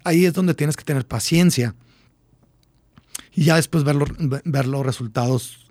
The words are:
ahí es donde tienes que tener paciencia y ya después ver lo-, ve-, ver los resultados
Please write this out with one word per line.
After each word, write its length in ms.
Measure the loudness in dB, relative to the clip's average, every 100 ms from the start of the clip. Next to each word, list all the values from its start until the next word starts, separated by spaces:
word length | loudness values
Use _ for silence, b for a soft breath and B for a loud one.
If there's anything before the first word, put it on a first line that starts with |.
| 0
ahí 200 | 2 2
es 80 |
donde 220 | 2 0 0
tienes 220 | -2 -4
que 60 |
tener 220 | -4 -4 -4
paciencia 720 | -6 0 4 4 2 -2 -6 b b b _ _ _ _ _ _ _ _ -20 _ B B
y 100 | 0
ya 140 | 4 4
después 260 | 2 0
ver 140 | 0 0
lo-, 100 | -2 -4
ve-, 240 | -4 -4 -4
ver 200 | -2 -2
los 180 | -2
resultados 840 | -4 -4 -6 -2 0 0 -4 -20 _